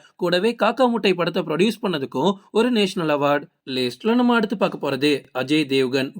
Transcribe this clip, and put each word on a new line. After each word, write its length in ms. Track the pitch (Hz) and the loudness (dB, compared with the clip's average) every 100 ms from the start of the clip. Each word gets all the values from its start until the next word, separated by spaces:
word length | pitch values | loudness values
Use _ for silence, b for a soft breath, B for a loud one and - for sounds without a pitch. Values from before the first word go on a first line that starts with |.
| B _ | B _
கூடவே 400 | 175 180 214 233 | -2 0 0 0
காக்கா 320 | 214 226 254 | 0 2 2
முட்டை 240 | 233 208 | 2 0
படத்தை 280 | 175 170 180 | 0 0 -2
ப்ரொடியூஸ் 380 | 160 151 214 - | -4 0 0 0
பண்ணதுக்கும் 520 | 208 160 127 131 170 190 B | -4 -4 -4 -2 -2 -2 B
ஒரு 180 | 208 240 | 0 0
நேஷனல் 420 | 233 196 196 160 147 | 2 0 -2 -2 0
அவார்டு. 300 | 143 147 147 _ - | 2 0 -2 _ -8
லிஸ்ட்ல 440 | 127 123 - 214 240 | -4 -4 -2 0 2
நம்ம 200 | 247 233 | 2 2
அடுத்து 200 | 214 196 | 0 -2
பார்க்க 260 | 180 - | -2 -2
போறது 260 | 147 135 143 139 - | -4 0 0 0 -2
அஜய் 320 | 127 131 151 139 | -6 0 0 2
தேவ்கன். 440 | 135 127 135 131 - | 0 2 0 -2 -2